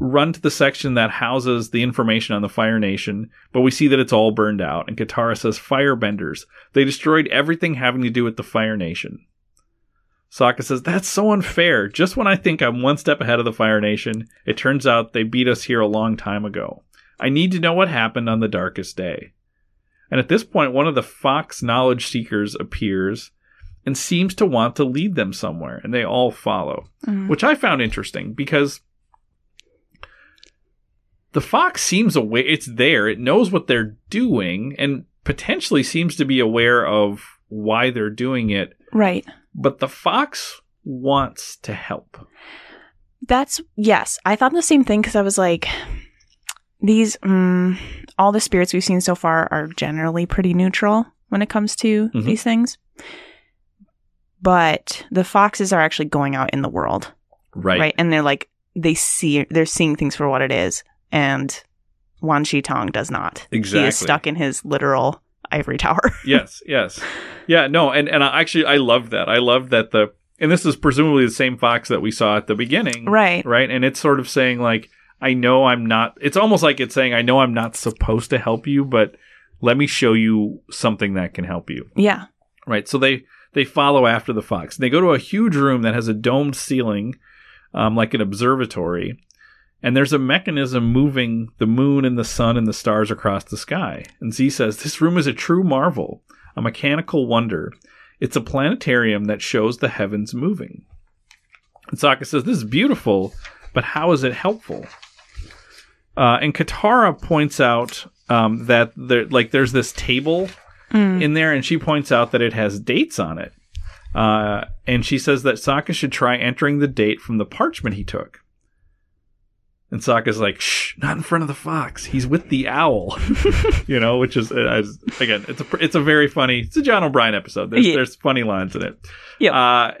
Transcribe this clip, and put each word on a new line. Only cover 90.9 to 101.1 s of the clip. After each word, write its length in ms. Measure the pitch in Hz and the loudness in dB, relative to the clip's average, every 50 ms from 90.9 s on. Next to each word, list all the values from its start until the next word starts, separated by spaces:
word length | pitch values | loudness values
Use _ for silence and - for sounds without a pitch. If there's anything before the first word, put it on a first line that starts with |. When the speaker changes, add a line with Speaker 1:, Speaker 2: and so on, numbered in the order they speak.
Speaker 1:
moving 560 | 120 131 143 143 131 127 120 117 113 117 113 - _ - | 4 4 2 2 2 0 -2 -2 -2 -4 -6 -6 _ -2
the 80 | 113 | 0
moon 380 | 110 117 127 135 143 139 139 131 | 2 2 2 2 2 2 2 2
and 120 | 127 123 | 0 0
the 60 | 120 110 | -2 -4
sun 320 | - - - 120 117 120 | -4 -2 0 0 2 2
and 120 | 120 113 110 | 2 0 -2
the 40 | |
stars 380 | 101 - - 113 104 107 107 104 | -2 -2 -2 0 2 2 0 0
across 320 | 104 - - 104 98 98 - | -2 -2 -2 -2 -2 -2 -6
the 120 | - 107 | -8 -12
sky. 480 | - - - 147 190 156 95 69 - - - _ - | -12 -8 -6 -4 -4 -4 -6 -8 -10 -16 -18 _ -10
And 120 | - 113 | -10 -8
Z 180 | 110 - 131 143 | -2 0 0 0
says, 260 | - - 120 107 107 - | 2 0 -2 -2 -2 -4
"This 220 | - 151 - - | -8 -8 -4 0
room 160 | 156 170 175 175 | 0 2 2 2
is 80 | 135 | 0
a 60 | 135 | 0
true 300 | 120 - - - 170 185 190 | -2 -4 -2 0 0 2 2
marvel, 580 | 165 135 131 151 180 135 104 78 - - - _ _ _ _ - - - | 2 2 2 0 0 -2 -2 -6 -8 -10 -16 _ _ _ _ -20 -14 -8
a 60 | - | -4
mechanical 640 | 117 113 - - 147 143 147 160 175 - 175 147 127 117 | -4 -4 -4 -2 0 0 0 0 -2 -2 -2 -2 0 2
wonder. 440 | 117 113 117 107 92 78 - - - _ _ _ _ _ - _ _ - | 2 2 2 0 -2 -4 -6 -8 -12 _ _ _ _ _ -20 _ _ -6
It's 160 | 135 127 - | -6 -2 -2
a 40 | 135 | -4
planetarium 840 | 117 - - 135 139 165 254 - - 147 123 120 117 110 104 101 104 | -4 -2 -2 0 0 0 -2 -2 -2 0 2 2 2 2 0 0 0
that 180 | 104 104 101 | -2 -4 -4
shows 360 | - - - 113 107 117 123 - | -4 -2 0 0 0 0 0 -2
the 100 | - 120 | -4 -4
heavens 440 | - - 101 98 107 104 107 - 123 | -2 -2 -4 -4 -2 -4 -6 -6 -6
moving." 500 | 120 147 196 208 110 65 - - - - _ - - _ _ | -4 -2 -2 -4 -4 -8 -14 -16 -20 -20 _ -20 -20 _ _